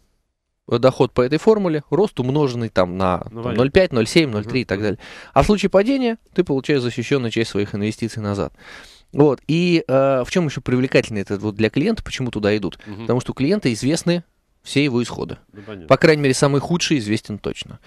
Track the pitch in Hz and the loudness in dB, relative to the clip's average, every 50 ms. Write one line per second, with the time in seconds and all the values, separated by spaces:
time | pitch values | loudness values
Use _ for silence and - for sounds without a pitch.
0 | _ _ _ _ _ _ _ _ _ _ _ _ _ - 120 120 120 131 127 - | _ _ _ _ _ _ _ _ _ _ _ _ _ -4 0 2 4 4 4 4
1 | 135 120 - - 123 127 151 160 - 220 220 214 190 175 156 151 - - 147 156 | 2 2 2 2 2 2 0 2 4 4 4 4 2 0 -2 -4 -4 -2 0 0
2 | 208 208 - - 123 127 135 151 151 131 120 120 117 107 - 95 92 90 87 95 | 0 0 0 -2 -4 -2 0 0 0 0 0 -2 -6 -2 0 0 0 0 0 0
3 | 95 92 90 85 - - 110 117 113 123 110 107 127 139 - 190 185 175 139 117 | 0 2 0 0 -2 -6 -10 -8 -6 -4 0 0 2 2 4 4 2 4 2 0
4 | 110 - - 170 160 135 110 104 101 110 127 131 113 - 95 98 107 107 92 - | 0 2 2 2 2 2 0 -4 -4 -4 -4 -4 -2 -2 -2 -2 -2 -2 -2 -4
5 | - - - - - - - - 143 - 208 190 - 185 - 190 202 240 277 269 | -8 -16 -20 -20 -12 -2 2 2 4 4 4 2 2 2 2 2 2 2 0 0
6 | 254 233 226 - _ _ - - 175 - 143 135 123 - 151 135 120 120 - 127 | 0 -2 -4 -4 _ _ -2 -2 -2 0 -2 -2 0 0 0 0 0 -2 -4 -4
7 | 113 - 143 139 123 113 - 113 110 - - 98 104 - - 101 101 107 110 - | -4 -2 -2 -2 -2 -2 -2 -2 -2 -2 -2 -4 -4 -4 -4 -4 -4 -4 -4 -4
8 | 117 107 - 113 104 101 101 101 82 - - - - - - - - - - - | -6 -6 -6 -6 -6 -4 -4 -2 -4 -6 -8 -12 -20 -20 -20 -20 -20 -20 -20 -20
9 | _ _ - 139 147 151 127 - _ - 151 165 180 180 170 160 - - 131 135 | _ _ 0 2 4 4 2 0 _ -2 0 2 2 2 2 0 0 0 2 2
10 | 135 135 135 131 120 - - 185 175 143 - 135 - - 123 127 127 131 - 143 | 2 2 2 0 -2 -2 -2 -2 -2 -2 -4 -6 -4 -2 0 0 0 2 2 2
11 | 117 - 113 104 95 - 104 95 101 107 98 104 107 107 - 131 156 220 226 - | 2 0 -2 -6 -6 -6 -6 -6 -4 -4 -2 0 0 0 0 0 -2 -2 -2 -4
12 | - - - - 131 120 - 107 104 101 107 107 95 85 - - - 107 101 101 | -6 -10 -8 -6 -6 -6 -4 -2 0 0 0 0 -2 -4 -8 -10 -14 -16 -14 -8
13 | 113 113 120 127 - - - - 131 151 202 208 - 135 113 - - 135 160 160 | -4 -2 -2 -2 -2 -4 -4 -2 0 0 0 0 0 -2 -2 -2 0 -2 -2 0
14 | - 175 170 175 - _ _ _ _ _ _ _ _ - - 135 143 143 120 120 | 0 -2 -2 -2 -4 _ _ _ _ _ _ _ _ -4 0 0 2 2 2 0
15 | 120 - - - - - - - _ _ - 104 101 107 107 95 82 - 135 131 | -2 -2 -6 -8 -8 -8 -10 -12 _ _ -20 -20 -18 -16 -16 -6 0 2 4 6
16 | - 160 156 147 143 135 127 - 151 143 139 139 - - 170 175 - - 165 135 | 6 6 4 4 4 2 2 2 2 2 2 0 0 0 -2 -2 0 0 0 0
17 | 107 104 107 110 - - 107 98 - - - - - - - - _ | 0 0 -2 -4 -4 -6 -10 -8 -8 -8 -8 -8 -12 -16 -16 -20 _